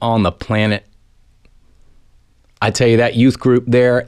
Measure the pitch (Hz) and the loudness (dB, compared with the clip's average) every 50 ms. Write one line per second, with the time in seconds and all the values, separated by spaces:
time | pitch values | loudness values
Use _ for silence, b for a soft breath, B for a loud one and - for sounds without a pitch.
0 | 120 117 113 113 98 87 - - - - 113 107 107 107 104 101 - _ _ _ | -6 -4 -2 -2 -2 -2 -4 -6 -8 -6 -4 -2 -2 -2 -4 -6 -8 _ _ _
1 | _ _ _ _ _ _ _ _ _ _ _ _ _ _ _ _ _ _ _ _ | _ _ _ _ _ _ _ _ _ _ _ _ _ _ _ _ _ _ _ _
2 | _ _ _ _ _ _ _ _ _ _ _ - 101 107 101 - 127 120 113 113 | _ _ _ _ _ _ _ _ _ _ _ -6 -4 -4 -2 0 0 2 2 2
3 | 120 117 - 117 120 131 120 - - 127 123 123 120 120 117 123 123 123 123 123 | 2 0 0 0 2 0 0 0 0 0 0 0 0 0 0 2 2 2 0 -2
4 | - | -2